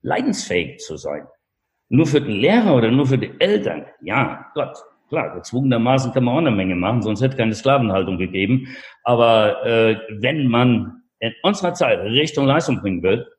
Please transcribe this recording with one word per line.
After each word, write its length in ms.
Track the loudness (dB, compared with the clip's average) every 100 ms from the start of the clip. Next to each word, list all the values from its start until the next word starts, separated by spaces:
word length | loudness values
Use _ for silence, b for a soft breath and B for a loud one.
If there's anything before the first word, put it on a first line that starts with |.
leidensfähig 760 | -4 -2 -2 -4 -2 -4 -4 -12
zu 160 | -14 -12
sein. 280 | -8 -10 -12 _ _ _ _ _ _
Nur 160 | 2 2
für 160 | 2
den 100 | 0
Lehrer 440 | 0 2 4 4 4
oder 160 | 4
nur 160 | 2 2
für 100 | 0
die 140 | -2 -8
Eltern, 460 | -4 -2 -2 -8 -12 _
ja, 440 | -4 -2 -2 -6 -12
Gott, 240 | -8 -8 -10 -20 _ _
klar, 260 | -6 -6 -10
gezwungenermaßen 760 | -6 -2 0 0 2 2 0
kann 100 | 0
man 120 | 0 0
auch 40 |
eine 120 | 0
Menge 240 | 0 -2 -2
machen, 260 | -2 -2
sonst 200 | -2 -2
hätte 140 | -2 0
keine 200 | -2 0
Sklavenhaltung 640 | 2 2 2 0 -2 -4
gegeben. 500 | -4 -2 0 0 -2 B B B
Aber, 600 | 0 4 6 6 4 0 0
äh, 320 | 2 2 0 -6 -4
wenn 260 | -2 0 0
man 540 | 4 4 2 -2 -12 _ _
in 140 | -8 -2
unserer 320 | -2 0 -4
Zeit 260 | 0 0 0
Richtung 440 | 2 0 0 0 2
Leistung 340 | 2 0 -2
bringen 240 | -2 -2
will 240 | 0 0 -4